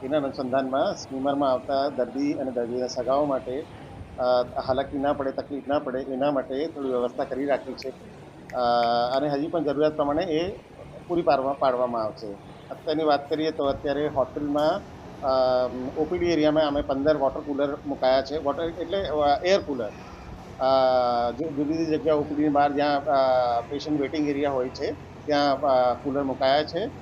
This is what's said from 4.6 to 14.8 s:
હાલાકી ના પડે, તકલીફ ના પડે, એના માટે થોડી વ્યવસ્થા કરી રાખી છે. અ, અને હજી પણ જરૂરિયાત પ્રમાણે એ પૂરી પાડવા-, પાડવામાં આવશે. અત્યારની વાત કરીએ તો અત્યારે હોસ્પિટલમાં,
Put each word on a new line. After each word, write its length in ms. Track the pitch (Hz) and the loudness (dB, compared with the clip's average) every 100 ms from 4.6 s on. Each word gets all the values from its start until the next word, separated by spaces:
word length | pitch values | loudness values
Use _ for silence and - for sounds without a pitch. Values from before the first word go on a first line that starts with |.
| 127 | 0
હાલાકી 300 | 123 113 143 | 0 0 -2
ના 160 | 139 | 0
પડે, 180 | 143 135 | 0 -2
તકલીફ 360 | 135 131 143 131 | -4 -6 -8 -2
ના 120 | 143 | -2
પડે, 200 | 143 127 | 0 -4
એના 320 | 135 131 143 | -4 0 0
માટે 360 | 139 127 131 160 | 0 -2 -4 -4
થોડી 220 | 147 135 | -4 -2
વ્યવસ્થા 340 | 123 120 123 | 0 0 -2
કરી 220 | 135 127 143 | -4 -2 0
રાખી 280 | 127 131 | 0 -2
છે. 160 | 117 131 - - - - - - | -10 -10 -12 -16 -18 -18 -20 -10
અ, 80 | 131 120 120 117 120 120 135 | -2 2 4 4 2 2 2
અને 140 | 147 | 0
હજી 180 | 143 156 | 0 0
પણ 160 | 170 | -2
જરૂરિયાત 320 | 147 139 151 151 | 0 2 2 2
પ્રમાણે 280 | 143 147 | 0 0
એ 260 | 185 156 180 220 - - - - - | 0 0 -2 -6 -14 -18 -18 -16 -4
પૂરી 140 | 175 | 0
પાડવા-, 340 | 160 139 135 139 | 4 2 2 0
પાડવામાં 440 | 139 123 123 117 | 2 2 0 0
આવશે. 240 | 110 104 107 98 - - - | -4 -6 -12 -12 -14 -20 -16
અત્યારની 320 | - - 151 | -10 -4 0
વાત 260 | 156 143 143 | 4 2 2
કરીએ 220 | 156 156 | 0 0
તો 140 | 156 143 | 0 -2
અત્યારે 420 | 135 147 139 151 | 0 -2 0 0
હોસ્પિટલમાં, 760 | 147 123 - 147 147 156 190 | 0 -2 -2 -2 2 2 2